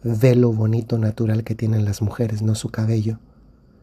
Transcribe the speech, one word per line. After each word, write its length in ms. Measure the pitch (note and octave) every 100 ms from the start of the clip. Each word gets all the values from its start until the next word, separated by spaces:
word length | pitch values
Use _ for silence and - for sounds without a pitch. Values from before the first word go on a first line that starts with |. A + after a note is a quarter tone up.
velo 480 | A#2 A2 B2+ A#2+ A#2+
bonito 460 | A2 A2 A2+ A2 A#2
natural 480 | A2 - A2 A2 A2
que 100 | A2
tienen 300 | A2 A2 G#2
las 160 | G2
mujeres, 400 | G#2 - A2+ G#2+
¿no? 140 | A2 G#2+
Su 140 | -
cabello. 500 | - A2 A2+ G#2+ A2 - - - - _ _